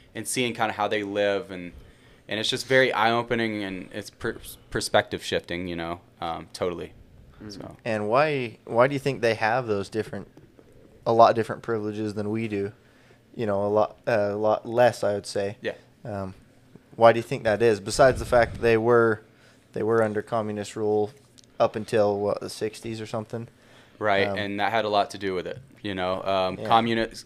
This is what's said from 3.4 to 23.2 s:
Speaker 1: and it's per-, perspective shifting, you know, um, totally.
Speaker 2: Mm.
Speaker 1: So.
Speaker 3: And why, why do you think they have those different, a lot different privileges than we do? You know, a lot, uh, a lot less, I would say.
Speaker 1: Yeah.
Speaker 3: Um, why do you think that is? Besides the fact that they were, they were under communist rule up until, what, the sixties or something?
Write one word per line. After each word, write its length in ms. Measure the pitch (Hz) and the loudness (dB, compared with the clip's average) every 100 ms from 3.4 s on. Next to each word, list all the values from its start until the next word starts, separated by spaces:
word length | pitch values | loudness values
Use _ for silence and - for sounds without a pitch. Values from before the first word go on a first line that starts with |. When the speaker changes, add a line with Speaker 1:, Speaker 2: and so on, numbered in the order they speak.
| 113 107 | -2 -4
Speaker 1:
and 260 | 98 92 - | -8 -10 -10
it's 180 | 104 - | -12 -14
per-, 260 | - 117 - - - - | -8 -8 -8 -14 -20 -8
perspective 540 | 117 - 107 - 90 | -6 2 2 2 -4
shifting, 440 | - 87 - 87 90 | -4 -4 -2 -6 -6
you 80 | 85 | -8
know, 240 | 82 87 - _ | -8 -10 -12 _
um, 260 | 87 85 85 | -8 -8 -10
totally. 400 | - 92 85 80 - - - - - | -6 -4 -4 -10 -16 -20 -20 -20 -20
Speaker 2:
Mm. 80 | 107 | -18
Speaker 1:
So. 260 | 98 - - | -14 -16 -10
Speaker 3:
And 240 | 123 107 104 | -6 -4 0
why, 500 | 127 156 139 117 - - | 2 2 -2 -6 -10 -2
why 220 | 117 135 | 2 4
do 60 | |
you 60 | 139 | 2
think 220 | 139 107 | -4 0
they 120 | 117 107 | 0 2
have 300 | 110 123 117 | 0 0 0
those 220 | 101 95 | -2 -2
different, 380 | 110 - 101 - - - - - - - - - | -6 -6 -10 -14 -20 -20 -20 -20 -20 -20 -6 2
a 60 | |
lot 200 | 113 113 113 | 6 6 6
different 280 | 107 - | -2 -6
privileges 500 | - 113 107 104 107 | -4 -4 -4 -4 -4
than 160 | 104 104 | -4 -4
we 180 | 110 113 | -4 -4
do? 240 | 101 98 - _ _ _ _ _ - | -4 -4 -8 _ _ _ _ _ -6
You 120 | 107 | -2
know, 180 | 98 104 | 0 2
a 20 | |
lot, 300 | 107 - - - | 2 2 -2 -2
uh, 220 | 110 101 | 0 0
a 40 | 104 | 0
lot 320 | 107 - - | 0 0 0
less, 360 | 117 120 - | 4 4 4
I 100 | 104 | -2
would 120 | 101 - | -2 -4
say. 320 | 107 101 104 | -4 -6 -6
Speaker 1:
Yeah. 120 | 107 - _ _ 120 | -10 -10 _ _ -10
Speaker 3:
Um, 300 | 101 95 - _ _ _ - _ - | -8 -10 -12 _ _ _ -20 _ 6
why 160 | 113 | 8
do 60 | 113 | 8
you 60 | |
think 200 | - 131 | 0 -2
that 180 | 110 104 | 0 4
is? 160 | 117 104 | 4 2
Besides 400 | 104 127 131 - | 0 4 4 4
the 60 | 113 | 2
fact 280 | 123 113 | 4 4
that 80 | - | 2
they 160 | 117 110 | 2 4
were, 440 | 117 117 113 107 - _ _ _ _ | 4 4 4 2 -6 _ _ _ _
they 80 | - | -6
were 220 | 110 113 | 0 2
under 180 | 110 104 | 2 -2
communist 540 | - 117 107 104 98 113 | -4 -4 -4 -6 -8 -4
rule 360 | 107 107 104 - _ - _ - | 0 0 0 -6 _ -20 _ 0
up 160 | 113 113 | 0 0
until, 440 | 104 113 104 101 | 0 2 2 2
what, 200 | 101 104 | -2 -2
the 100 | 92 | -6
sixties 500 | - 110 - 117 110 | -6 -8 -8 -10 -10
or 60 | 110 | -8
something? 400 | 113 | -8